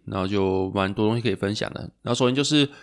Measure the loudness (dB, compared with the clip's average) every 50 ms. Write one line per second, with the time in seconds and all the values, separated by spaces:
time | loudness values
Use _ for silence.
0 | -12 -6 -4 -2 -2 0 0 0 2 2 2 0 0 -2 0 0 0 0 0 0
1 | 0 0 0 0 0 -2 -2 -2 -2 -2 -2 -2 -4 -6 -8 -8 -12 -14 -14 _
2 | -4 -2 0 2 2 2 2 2 0 2 2 2 2 2 -2 -8